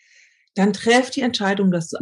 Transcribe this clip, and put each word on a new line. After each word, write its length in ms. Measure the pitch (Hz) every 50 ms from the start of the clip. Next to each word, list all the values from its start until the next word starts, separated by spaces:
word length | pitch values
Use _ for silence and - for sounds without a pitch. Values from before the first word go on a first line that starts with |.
| _ _ _ _ _ _ _ _ _ _ _
dann 180 | - 185 208 196
treff 380 | - - 226 233 247 262 254
die 100 | - 277
Entscheidung, 500 | 247 254 247 - 208 190 196 196 196 185
dass 200 | 180 170 165 -
du 80 | - -